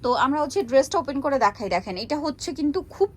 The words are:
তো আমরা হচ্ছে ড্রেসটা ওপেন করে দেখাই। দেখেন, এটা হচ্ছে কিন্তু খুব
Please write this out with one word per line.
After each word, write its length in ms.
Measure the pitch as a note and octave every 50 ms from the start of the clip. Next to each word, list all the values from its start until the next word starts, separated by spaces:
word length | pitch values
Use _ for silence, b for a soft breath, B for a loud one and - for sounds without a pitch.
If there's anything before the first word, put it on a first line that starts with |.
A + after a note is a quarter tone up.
| -
তো 100 | B3 B3 - -
আমরা 140 | C4+ C#4+ D4+ D4
হচ্ছে 180 | C#4+ - G4+ E4 A#3
ড্রেসটা 260 | B3 C4+ C4+ - - F4 -
ওপেন 160 | - C#4 C#4 C#4
করে 120 | D4+ C#4 C4+ A#3
দেখাই। 220 | G3+ G#3 - A3+ F#3+ F3+
দেখেন, 180 | F3 G3 G#3+ F#3+ F#3 A3
এটা 120 | - D4 D4 D4
হচ্ছে 240 | D#4 C#4+ - - - C#4+ C#4+
কিন্তু 200 | D4+ D4 C#4+ F#4 - - -
খুব 140 | - G4 G4+ -